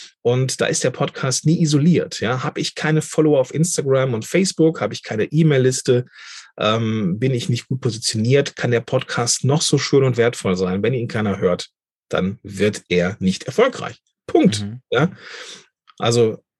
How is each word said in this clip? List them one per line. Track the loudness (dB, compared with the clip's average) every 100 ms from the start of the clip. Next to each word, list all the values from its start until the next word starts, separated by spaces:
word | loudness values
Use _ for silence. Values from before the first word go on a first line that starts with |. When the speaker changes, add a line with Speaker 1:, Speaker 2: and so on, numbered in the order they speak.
| -20 _
Speaker 1:
Und | -2 0 0 -2
da | -2
ist | 0
der | -2
Podcast | -2 -4 -4 -4 0 0
nie | 2
isoliert. | 2 4 4 2 0 -4
Ja? | -4 -2
Hab | -4 -4
ich | -6
keine | -4 0 0
Follower | 0 0 4 4
auf | 2
Instagram | 0 -2 0 0 2 0
und | -2 -2
Facebook, | 0 0 2 2 2
hab | -4
ich | -6
keine | -6 -4
E-Mail-Liste, | 0 4 4 4 2 2 2 2 0 -12 -20 -20 -14 -2
ähm, | 0 0 0 0 -2 0
bin | -2
ich | -2 -2
nicht | -4 -4
gut | -4
positioniert, | -4 -4 -4 -2 2 2 0 -4
kann | -2
der | -2
Podcast | 0 -4 -2 -4 -2 0
noch | 2 2
so | 2 0
schön | 2 2
und | 4 2
wertvoll | 0 0 -2 0
sein. | 0 0
Wenn | 0
ihn | -2 -2
keiner | -2 -2 0
hört, | 0 0 -6 _ _ _ -6
dann | -2 -2 -4
wird | -10 -2 -2 -2 -2
er | 0 0 0
nicht | -2 -2
erfolgreich. | -4 0 0 0 -10 -12 _ _ 0
Punkt. | 4 4 2
Speaker 2:
Mhm. | -6 -10 -4
Speaker 1:
Ja? | 0 0 -2 -18 -18 -18 -20 _ _ _ -4
Also | 0 2 2 -2 _